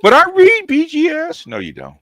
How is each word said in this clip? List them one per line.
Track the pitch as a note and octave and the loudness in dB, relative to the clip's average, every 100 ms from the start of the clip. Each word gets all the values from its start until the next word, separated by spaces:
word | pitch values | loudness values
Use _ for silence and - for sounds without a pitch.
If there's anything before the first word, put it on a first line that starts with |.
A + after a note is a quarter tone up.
But | G3 | 4
I | B3+ F4+ | 2 2
read | F#4+ F#4 A4+ G4+ | 4 4 4 -2
B | C#4 E4 | -4 -4
G | D4+ E4 | -2 -2
S. | D#4 E4 E4 - | -4 -10 -12 -12
No, | A2 | -12
you | F2+ | -12
don't. | C2 C2+ D2+ | -14 -20 -20